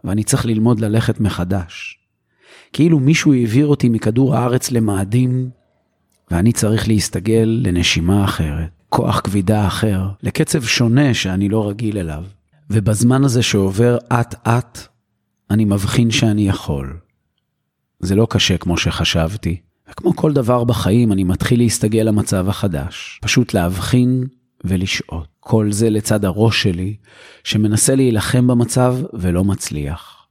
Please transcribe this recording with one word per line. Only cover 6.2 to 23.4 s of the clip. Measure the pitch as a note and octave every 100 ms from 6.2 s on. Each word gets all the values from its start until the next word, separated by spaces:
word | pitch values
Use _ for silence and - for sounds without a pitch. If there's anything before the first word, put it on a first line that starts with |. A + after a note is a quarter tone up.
| _
ואני | F2 G#2+
צריך | A#2+ G#2+ A2 G#2
להסתגל | G#2+ - F2+ F#2 A2+ A2 A2+
לנשימה | B2 F2 E2 - E2 G2+ G2
אחרת, | - D#2+ D2 E2 _ _
כוח | - A#2+ G#2
כבידה | - G2 F#2 G#2+ G2
אחר, | - A2+ F#2+ F#2+ G2
לקצב | F#2 - D#3 D#3+
שונה | A#2 - A#2 B2 C#3+
שאני | A#2 F#2 F#2 G2+
לא | A2 G#2
רגיל | G2+ A2 G#2
אליו. | E2+ D2+ F#2 - _ _ _
ובזמן | G#2+ G2+ G#2 A#2+ C3
הזה | C#3 A#2+
שעובר | A2+ G#2 F#2+ F#2+ A#2+ A#2+ -
אט-אט, | A#2+ A#2 - - A#2 - - - _ _ _ _ _ _
אני | G#2 G#2+
מבחין | G2+ G2 - A#2
שאני | A2 A2+ G#2 G2+
יכול. | F2 - C#2+ C2+ E2 _ _ _ _ _ _ _ _ _ _
זה | F2+ G2
לא | A2+
קשה | - - F2+
כמו | F2+ E2+
שחשבתי, | F2 - E2+ E2+ E2 G#2+ F2 F2 _ _ -
וכמו | - - F3
כל | D#3
דבר | C#3+ A#2 B2
בחיים, | A#2+ A#2 - A2+ A#2
אני | G2
מתחיל | F#2 F2+ - A#2+
להסתגל | A#2 - G#2+ A2
למצב | A2 G#2 G2+ G2 F#2
החדש, | F#2 G2+ D#2 E2 - - -
פשוט | G#2+ -